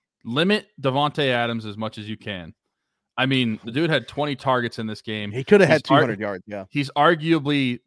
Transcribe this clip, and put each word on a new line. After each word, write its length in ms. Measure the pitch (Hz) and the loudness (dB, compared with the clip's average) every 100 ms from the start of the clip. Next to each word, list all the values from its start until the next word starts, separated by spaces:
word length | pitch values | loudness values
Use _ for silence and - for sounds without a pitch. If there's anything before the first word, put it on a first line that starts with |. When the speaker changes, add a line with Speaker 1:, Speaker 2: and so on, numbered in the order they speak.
| _ _ 117 | _ _ -6
Speaker 1:
Limit 420 | 131 185 214 - - | 0 0 0 -4 -6
Davante 480 | 135 135 147 151 135 | -2 0 0 0 0
Adams 360 | 120 117 117 107 | 0 0 -4 -8
as 120 | 104 | -8
much 200 | 110 110 | -8 -8
as 120 | 104 | -12
you 80 | 107 | -10
can. 360 | 107 92 82 - _ _ _ _ _ - | -10 -10 -12 -20 _ _ _ _ _ -4
I 100 | 131 | 0
mean, 320 | 131 117 107 | 2 0 -2
the 80 | 117 | -4
dude 180 | 127 165 | -2 0
had 180 | 143 117 | 0 -2
twenty 260 | - 147 135 | -6 -4 -4
targets 420 | 135 127 117 - | 0 0 0 -6
in 80 | 110 | -8
this 160 | 107 | -8
game. 300 | - 107 104 | -8 -8 -6
Speaker 2:
He 120 | 120 | -4
coulda 220 | - 208 180 | 4 6 6
Speaker 1:
He's 60 | |
Speaker 2:
had 120 | 156 - | 4 4
two 80 | |
hundred 240 | 139 127 101 | 4 4 0
Speaker 1:
argu-, 40 | |
Speaker 2:
yards, 220 | 104 95 - | -4 -6 -10
yeah. 180 | 101 95 | -12 -6
Speaker 1:
he's 200 | 147 135 147 | -4 -2 2
arguably 840 | 156 165 160 160 139 143 127 120 | 4 4 2 0 2 0 0 -2